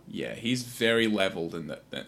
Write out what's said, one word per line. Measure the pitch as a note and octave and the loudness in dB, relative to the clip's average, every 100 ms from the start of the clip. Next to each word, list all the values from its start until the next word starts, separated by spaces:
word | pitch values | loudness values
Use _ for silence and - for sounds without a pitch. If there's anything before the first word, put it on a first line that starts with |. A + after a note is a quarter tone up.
| - | -10
Yeah, | - A#1+ - | -8 -6 -4
he's | A#2 B2+ | -2 -2
very | A#2+ - A2+ A#2 A2+ | -4 0 4 6 4
leveled | G#2 F#2+ E2+ E2 E2+ | 4 2 0 -6 -6
in | D2+ | -8
the, | - - | -10 -10
the, | C#2 | -12